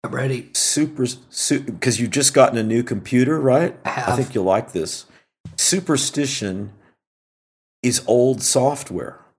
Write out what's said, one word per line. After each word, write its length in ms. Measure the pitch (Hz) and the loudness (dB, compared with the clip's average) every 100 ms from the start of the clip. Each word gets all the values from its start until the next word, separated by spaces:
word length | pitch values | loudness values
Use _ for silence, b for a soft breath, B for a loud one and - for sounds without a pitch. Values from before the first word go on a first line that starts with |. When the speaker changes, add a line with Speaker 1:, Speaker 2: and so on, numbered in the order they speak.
Speaker 1:
I'm 100 | - | -8
ready. 340 | 135 131 127 - | -4 -4 -4 -6
Speaker 2:
Super, 520 | - - - 151 151 123 | -2 0 0 -2 0 -4
su-, 580 | - - - - - 135 95 | -4 -12 -6 -2 -2 -2 -2
'cause 180 | 127 107 | 0 0
you've 100 | 120 | 0
just 220 | 139 139 | 2 4
gotten 240 | - 127 113 | 6 6 4
a 60 | |
new 200 | 110 113 | 0 0
computer, 560 | 120 101 - 127 127 156 | 0 -6 0 2 2 2
right? 380 | 135 131 175 - | 2 2 2 -4
Speaker 1:
I 60 | - | -8
have. 180 | - - | -6 -2
Speaker 2:
I 60 | 123 | -2
think 180 | 127 | -2
you'll 100 | 113 | 0
like 280 | 92 101 - | 2 2 0
this. 320 | 90 78 - - b b _ - - | -6 -6 -8 -14 b b _ -14 -4
Superstition 1160 | - 190 185 139 - - 143 - 101 95 104 - b b _ _ _ _ _ _ _ _ | 0 0 0 0 0 -2 -4 -4 -6 -6 -10 -14 b b _ _ _ _ _ _ _ _
is 200 | 123 120 - | -2 -2 0
old 360 | 123 127 131 | 2 2 0
software. 760 | - 139 127 143 - 87 64 - _ | 0 2 2 -2 -8 -8 -10 -14 _